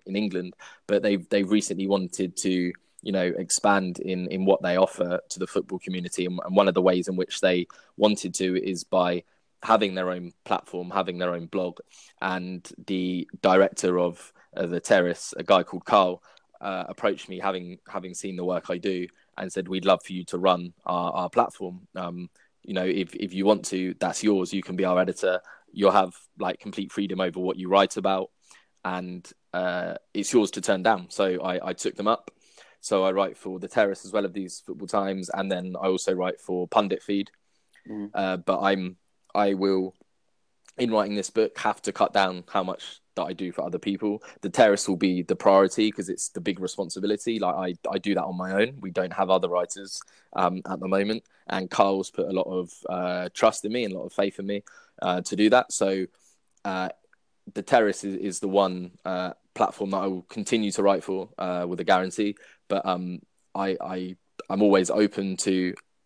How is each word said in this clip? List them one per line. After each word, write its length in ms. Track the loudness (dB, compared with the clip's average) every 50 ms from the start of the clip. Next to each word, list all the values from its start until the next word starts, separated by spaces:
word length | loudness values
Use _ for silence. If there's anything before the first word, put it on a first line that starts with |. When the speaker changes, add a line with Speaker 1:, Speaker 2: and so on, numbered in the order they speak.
| -8
Speaker 1:
in 100 | -4 -2
England. 380 | -2 -2 -2 -4 -4 -6 -6 -12 _ -20 -20 -20 _ _
But 160 | 0 0 2
they've, 240 | 4 2 0 0 0 0
they've 200 | 0 0 2 4
recently 360 | 2 2 2 0 -4 -4 2
wanted 500 | 2 2 2 2 -2 -2 -4 -4 -4 -4
to, 360 | -2 -2 0 2 2 0 -2 -4 -8 _ _ _ -10
you 100 | -6 -2
know, 200 | 0 0 0 0 0 -2
expand 600 | -2 -2 -2 2 4 4 4 4 2 -2 -4 -6
in, 300 | -4 -4 -4 -4 -4 -4
in 160 | -4 0 4
what 160 | 4 4 4
they 160 | 4 2 4
offer 440 | 4 4 2 2 -4 -2 -2 -2 -4 -4 _
to 80 | -6 -6
the 80 | -6
football 320 | -2 -2 -4 -4 -4 -8 -8
community. 480 | -8 -6 -6 -6 -6 -6 -4 -4 -4
And, 120 | -4 -4 -6 -6
and 100 | 4 4
one 140 | 6 6 6
of 60 | 4
the 80 | 4
ways 260 | 4 4 4 4 0 -2
in 80 | -4
which 240 | -4 -4 -4 -2 0
they 260 | 2 2 2 2 0 -4 -10 -20 _ _ _
wanted 380 | 4 4 4 4 2 -4 -8 -2
to 280 | -2 0 0 0 -2
is 220 | -2 -2 -6 -6 -4
by 400 | 0 2 2 2 2 0 -4 -6 _ _ _ _ _ _ _
having 320 | 2 4 4 4 4 0 0
their 160 | -2 -4 -4
own 240 | -4 -6 -8 -12 -16 _ _
platform, 460 | -4 -4 -4 -4 -6 -8 -8 -8 -4
having 260 | -2 -2 -2 -2 -4
their 160 | -2 -2 -2
own 140 | -2 -4 -6
blog. 320 | -4 -4 -2 -2 -4 -6 -10 -20 _ -20 -20 -20 -20 _ _
And 480 | -4 -4 -4 -4 -6 -8 -10 -10 -12 -16 -20 -18 -8
the 400 | -4 -4 -2 -2 -2 -2 -4 -6 -8 -8 0
director 580 | 4 6 6 6 6 4 2 0 0 0 2 2
of, 360 | 0 0 -2 -8 -16 -20 _ _ _ _ -8
uh, 120 | -6 -6
The 140 | -4 -4 -6
Terrace, 520 | 2 4 4 4 4 2 -2 -4 -8 -10 -10
a 60 | -8
guy 200 | 2 4 4 4
called 240 | 4 0 -6 -10 0
Carl, 360 | 4 6 6 6 4 0 -6 _ -20 _ _ _ _ _ _
uh, 240 | -8 -6 -6 -6 -8 -8
approached 420 | -8 -2 -2 -2 -2 -2 -8 -12
me, 80 | -10 -4
having, 400 | -4 -4 -4 -4 -8 -12 -14 -18 _ -12
having 240 | -10 -10 -10 -10
seen 240 | -12 -10 -10 -8 -6
the 80 | -4 -2
work 240 | -2 -2 -2 -2 -4
I 80 | -6
do, 300 | -2 -2 -2 -2 -2 -6 -8 _ _ _ _ _ -12
and 120 | -10 -6
said, 160 | -6 -6 -6
"We'd 200 | -4 -6 0 4
love 160 | 4 4 4 2
for 80 | -6
you 120 | -8 -8 -6
to 120 | -6 -6 0
run 360 | 2 2 2 2 -2 -10 -14 _ _
our, 260 | -4 -2 -2 -2 -2
our 180 | -2 -2 -4 0
platform. 580 | 2 0 0 0 -4 -10 -12 -10 -10 -14 -18 _ -10
Um, 320 | -10 -8 -8 -8 -10 -12 -14 _ _ _ _ _ _
you 120 | -12 -6 -4
know, 100 | -2 0
if, 320 | 0 0 -2 -2 -6 -6
if 160 | -8 -8 -6
you 140 | -4 2 4
want 180 | 4 4 4 2
to, 280 | -4 -4 -2 -2 -4 -2 -2
that's 240 | -2 -2 -2 2
yours. 300 | 2 2 4 2 0 -2
You 100 | -4 -6
can 140 | -6 -4 -4
be 80 | 0 2
our 160 | 2 4 4
editor. 400 | 2 2 -2 -2 0 0 0 -2 -4 -12 -20 -20 _ _
You'll 180 | -2 4 4 6
have, 220 | 6 6 4 4 -4 -14 -20 _ _ -6
like, 220 | -6 -6 -6 -6
complete 320 | -10 -10 -8 -8 -8 -6
freedom 260 | -4 -4 -4 -2 -2 -2
over 220 | -2 -2 -2 -4
what 160 | -4 -4 -4
you 140 | -4 0 4
write 260 | 6 6 6 4 2
about, 340 | -2 0 0 0 0 -4 -6 _ _ _ _ -20 -20 _ _ _ _ -8
and, 420 | -6 -6 -6 -8 -8 -12 -12 -14 -18 -20 _ _ _ -4
uh, 400 | -2 -2 -2 -2 -4 -6 -6 -8 -12 -14 _
it's 220 | -6 -6 -4 4 4
yours 160 | 4 4 4
to 100 | -2 -4
turn 220 | 0 0 0 2
down." 240 | 4 2 2 2 0 -8
So 320 | -2 0 0 2 2 0
I, 300 | -2 -2 -2 -2 -4 -6
I 20 |
took 220 | -6 -4 -4 -6 -4
them 120 | 0 0 0
up. 220 | 0 0 -2 -14 -20 _ _ _ _ -20 -20 _ _ _
So 240 | -4 0 2 4 4
I 80 | 4
write 240 | 4 2 0 0 -2
for 220 | -8 -10 -10 -8 -8
The 100 | -10 -2
Terrace 360 | 2 2 2 2 0 -4 -8
as 80 | -2
well 120 | -2 -2 -2
as 80 | -2
These 300 | -4 -8 -8 -8 -12 -14 -14
Football 240 | -14 -12 -12 -8 -2
Times, 400 | -2 0 0 0 -4 -4 -6 -6
and 220 | -6 -4 -4 -4
then 260 | -4 -4 -4 -8 -8 -4
I 60 | -2
also 280 | -2 -2 0 0 -2 0
write 260 | 0 -2 -4 -4 -6
for 260 | -8 -6 -4 -4 -4
Pundit 360 | 0 2 2 2 2 -2 -4
Feed. 280 | -4 -4 -4 -4 -4 -6 _ _ _ _ _ _ _ _ _ _ _ -12
Speaker 2:
Mm-hmm. 180 | -10 -10 -10 -6 -6
Speaker 1:
Uh, 220 | -4 -2 -2 -2 -2
but 220 | 0 0 0 2
I'm, 360 | 2 2 2 2 0 -6 -8 _ _ _ _ _ _ _ 0
I 200 | 2 2 2 2
will, 400 | 2 2 2 2 2 0 -2 -8 _ _ _ _ _ _ _ _ _ _ _ _ _ _ -16 _ -4
in 120 | -2 2
writing 240 | 2 2 2 2 -2
this 160 | -4 -4 -2
book, 280 | 0 0 0 0 -2 -2
have 240 | -2 -2 -2 -2
to 100 | -6 -6
cut 200 | 0 2 0 4
down 320 | 4 2 2 2 0 -6 -12 -4
how 140 | -2 -2
much 380 | -2 -2 -6 -8 -12 -16 -18 -20 _ _ _
that 80 | -6 -6
I 80 | -6
do 200 | -4 -6 -8 -6
for 120 | -4 -6 -6
other 140 | -4 -6 -4
people. 440 | -4 -4 -2 -2 -2 -2 -2 -4 -8 -18 -16 _
The 80 | -8 -2
Terrace 380 | 6 6 8 8 8 4 2 -2
will 80 | 0
be 260 | 2 2 2 2 0
the 140 | 0 -2 -2
priority 540 | 4 6 8 8 8 8 6 4 0 0 0
'cause 180 | -2 -4 -6 -8
it's 200 | -6 -8 -8 -8
the 100 | -8 -6
big 200 | -6 -4 -4 -4
responsibility. 800 | -6 -8 -6 -8 -8 -8 -6 -4 -2 -2 -2 -2 -2 -4 -2 0
Like, 160 | -2 -2 0
I, 360 | -2 -4 -4 -6 -6 -6 -6
I 80 | -6 -4
do 160 | -2 0 0
that 100 | 0 0
on 120 | -2 -6
my 160 | -6 -6 -2 0 0
own. 160 | 0 0 -2 -8
We 100 | -12 -4
don't 220 | -2 -2 -2 -2
have 180 | -2 -2 2 4
other 180 | 4 4 4 2
writers, 520 | 0 0 -2 -2 -6 -12 -12 -12 -12 -14 -14 _ _ _ _ _
um, 300 | -2 0 0 0 0 -2 -6
at 140 | -8 -8 -6
the 80 | -2 0
moment. 360 | 0 0 0 0 -4 -6 -8 _ _ _ _ -6
And 200 | -6 -6 -6 -2
Carl's 420 | 2 4 4 4 4 0 -2 -4
put 180 | -4 -4 -4 -2
a 40 |
lot 140 | -2 -2 -2
of, 260 | -2 -4 -4 -4 -6 -12 -14 -10 -8
uh, 400 | -6 -4 -2 -2 -2 -4 -6 -6 0
trust 300 | 4 4 4 4 2 -4
in 80 | -4
me 120 | -2 -2 -2
and 80 | -4
a 60 | -4 -8
lot 80 | -10
of 60 | -6
faith 260 | -2 -2 -2 -2 -4 -6
in 80 | -6
me, 160 | -6 -6 -6 -8 -12 -20 -20 _ _ _ -4
uh, 180 | -2 -2 -2 -2
to 140 | -2 -4 2
do 140 | 4 6 6
that. 220 | 6 6 4 2
So, 340 | -2 0 0 0 0 -2 -4 -6 _ _ _ _ _ _ _ _ _ _ -8
uh, 260 | -6 -4 -4 -4 -6 -8 -14 _ _ _ _ _ _ _ _ _ -12
The 100 | -10 -10
Terrace 420 | 0 4 4 6 6 4 0 -2 -6
is, 100 | -6 -6
is 260 | -4 -6 -6 -6 -4
the 80 | -4 2
one, 440 | 2 4 2 2 0 -6 -10 -12 -16 _ _
uh, 280 | -6 -4 -4 -4 -6 -8 -12 _ _ _
platform 360 | 0 0 0 0 -4 -4 -2
that 80 | -2 -2
I 80 | -2
will 160 | -2 -4 -6
continue 480 | -8 _ -10 -10 -2 -2 0 0 0 -2
to 100 | 0 2
write 200 | 4 4 4 2
for, 280 | 0 -4 -4 -6 -6 -10 _
uh, 300 | -6 -6 -4 -4 -4 -4 -4
with 120 | -4 -4
a 40 | 2
guarantee. 520 | 4 4 4 4 0 -2 -2 -2 -2 -4 -6 -16 -20 -20 _ _ _
But, 180 | -4 -2 0
um, 340 | 0 -2 -2 -2 -6 -8 -10 -14 _ _ _ _ _ -6
I, 220 | -4 -2 -2 -2 -4
I, 360 | -6 -6 -6 -6 -6 -8 -10 -14 _ _ _ -18 -8 -4
I'm 140 | 2 4
always 260 | 6 6 6 6 4 4
open 480 | 2 2 2 2 0 -4 -4 -4 -4 -2
to, 360 | 0 0 2 2 0 -2 -4 -8 _ _ _ _ _